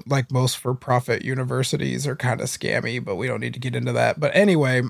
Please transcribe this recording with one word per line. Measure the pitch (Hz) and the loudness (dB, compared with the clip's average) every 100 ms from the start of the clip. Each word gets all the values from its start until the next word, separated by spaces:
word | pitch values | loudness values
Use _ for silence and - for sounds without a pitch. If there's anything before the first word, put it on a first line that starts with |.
| 113 | 0
like, | 139 123 | 0 0
most | 127 127 - | 0 0 0
for-profit | 123 127 - 123 123 117 120 | -4 -4 0 0 2 -2 -2
universities | 131 127 127 131 147 135 127 143 | -4 -2 -2 0 0 -2 -2 -4
are | - | -2
kinda | 123 117 131 | -2 -2 -2
scammy, | - 123 113 120 120 | -4 -2 0 0 -4
but | 120 92 | -4 -4
we | 127 | -2
don't | 113 | -4
need | 120 120 | -4 -6
to | |
get | 127 123 | -6 -4
into | 123 | -2
that. | 120 117 110 | 2 2 2
But | 147 | 2
anyway, | - 208 170 135 127 123 | 4 6 6 4 2 0